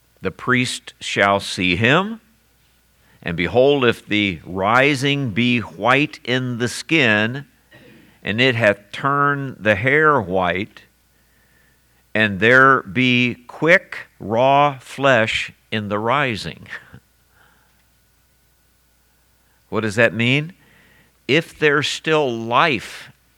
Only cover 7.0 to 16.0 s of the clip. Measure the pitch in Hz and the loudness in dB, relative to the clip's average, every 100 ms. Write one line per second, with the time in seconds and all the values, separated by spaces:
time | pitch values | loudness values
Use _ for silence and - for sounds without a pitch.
7 | 127 104 110 131 139 _ _ - - - | 2 2 0 -4 -14 _ _ -20 -20 -20
8 | _ _ - 104 131 117 110 101 - - | _ _ -6 0 0 2 2 0 -4 -6
9 | 139 143 143 143 135 - 95 101 127 143 | -4 0 0 -2 -6 -6 -2 0 0 2
10 | 156 147 92 92 90 90 107 - _ _ | 2 0 -2 -2 -2 -2 -6 -12 _ _
11 | _ _ _ _ _ _ _ _ _ _ | _ _ _ _ _ _ _ _ _ _
12 | _ 104 107 98 110 127 135 131 - 92 | _ -2 -2 2 4 6 6 4 0 -2
13 | 127 123 123 117 - - 156 185 - - | 0 2 0 -4 -14 -4 2 2 0 -18
14 | - - 92 113 131 139 147 131 - - | -18 -14 -4 0 2 4 2 -2 -14 -2
15 | 139 123 110 - - - - 110 104 104 | 2 2 2 -2 -8 -14 -10 -8 -4 -4